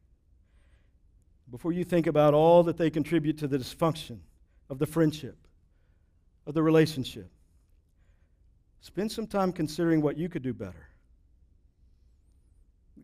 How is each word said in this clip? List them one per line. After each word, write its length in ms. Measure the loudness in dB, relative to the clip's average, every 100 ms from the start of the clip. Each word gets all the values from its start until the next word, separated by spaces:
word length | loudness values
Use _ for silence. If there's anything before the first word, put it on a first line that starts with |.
| _ _ _ _ _ _ _ _ _ _ _ _ _ _ -20
Before 220 | -8 -4
you 100 | -4
think 240 | 0 0 2
about 280 | 4 4
all 280 | 6 6 6
that 120 | 6 2
they 140 | -2
contribute 480 | -2 0 0 0 -4
to 100 | -4
the 80 | -4
dysfunction 600 | -6 -2 -2 -2 -10 -18 -20 _ _ _ _
of 100 | -6
the 80 | -4
friendship, 520 | 2 0 0 -12 -18 _ _ _ _ _ _ _ _ _ _ -6
of 60 |
the 100 | 0
relationship, 680 | 4 4 4 0 -10 -12 -18 _ _ _ _ _ _ _ _ _ _ _ _ _ _ _
spend 300 | -14 -8 -6
some 160 | -6 -6
time 260 | -2 -2
considering 480 | -2 -6 -2 0 2
what 160 | 0 -2
you 120 | -6
could 140 | -6
do 120 | -8
better. 340 | -8 -10 -14 -20 _ _ _ _ _ _ _ _ _ _ _ _ _ _ _ _ _ _ _ _ -20